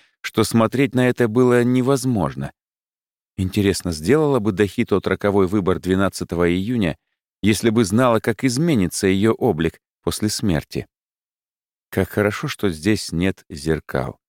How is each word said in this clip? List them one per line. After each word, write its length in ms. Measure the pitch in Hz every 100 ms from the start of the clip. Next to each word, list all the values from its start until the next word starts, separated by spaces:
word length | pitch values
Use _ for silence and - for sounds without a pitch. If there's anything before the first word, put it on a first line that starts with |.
| _ _
что 220 | - -
смотреть 500 | 107 113 110 120 131
на 140 | 123 127
это 200 | 120 117
было 360 | 113 127 123
невозможно. 880 | 120 127 127 139 127 110 71 65 69 - _ _ _ _ _ _ _ -
Интересно, 540 | 95 107 98 90 90
сделала 480 | 78 82 151 147 131
бы 120 | 104
Дахи 340 | 92 101 -
тот 220 | 110 95 -
роковой 400 | 92 104 101 92
выбор 320 | 107 92 80
двенадцатого 680 | 87 95 95 - - 85 87
июня, 480 | 90 101 123 87 71 _ _ _ _
если 280 | - - 117
бы 140 | 110
знала, 360 | 95 110 127 113
как 240 | - 107
изменится 640 | 135 120 170 123 87 - 98
ее 260 | 95 110
облик 460 | - 120 78 82 - _ _
после 260 | 85 - 104
смерти? 580 | - 107 76 - - - _ _ _ _ _ _ _ _ _ -
Как 200 | - 92
хорошо, 380 | - 104 - 147
что 220 | - 101
здесь 420 | 78 90 104 -
нет 340 | 82 95 - -
зеркал. 680 | 76 78 76 - 67 65 -